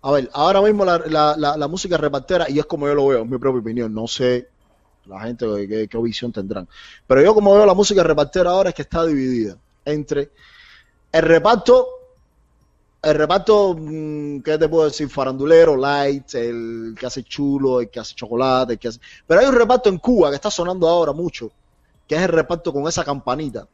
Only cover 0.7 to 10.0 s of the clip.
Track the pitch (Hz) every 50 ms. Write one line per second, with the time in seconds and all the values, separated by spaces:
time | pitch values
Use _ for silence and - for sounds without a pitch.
0.7 | 214 208 196 185 175 170 160 160 156 151 151 151 151 156 151 143 147 156 147 143
1.7 | 165 185 - 190 175 156 147 147 139 139 135 - 185 175 165 139 139 147 147 -
2.7 | 175 156 143 143 147 147 139 139 135 120 113 117 131 123 123 135 127 123 104 113
3.7 | 113 123 120 110 107 110 113 117 - - 131 123 123 123 123 _ _ _ _ _
4.7 | _ _ _ _ _ _ _ 92 95 95 110 117 123 117 123 110 104 101 101 98
5.7 | 107 110 110 104 - 113 113 117 110 - - 120 110 107 95 95 - 101 90 _
6.7 | _ - - - - _ _ _ 131 135 147 190 220 214 208 202 196 208 214 202
7.7 | 180 190 208 185 208 185 175 160 156 151 147 139 - 185 180 175 180 190 196 185
8.7 | 160 - 143 _ - 165 165 165 151 139 131 131 127 120 110 104 92 _ _ _
9.7 | _ _ _ 143 151 151